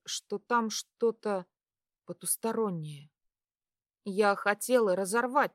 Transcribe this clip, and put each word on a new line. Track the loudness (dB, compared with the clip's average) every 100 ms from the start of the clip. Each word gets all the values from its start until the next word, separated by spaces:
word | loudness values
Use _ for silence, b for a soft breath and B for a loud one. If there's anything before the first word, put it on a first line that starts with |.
| -10
что | -10 -8 -8
там | -2 0 0
что-то | -4 -10 _ -2 0 -4 -4 -6 _ _ _ _ _ -16
потустороннее. | -10 -6 -4 -2 -2 -2 -4 -8 -12 -18 _ _ _ _ _ _ _ _ _
Я | -4 0 2 2
хотела | 0 0 2 4 4 2
разорвать | 0 0 0 2 0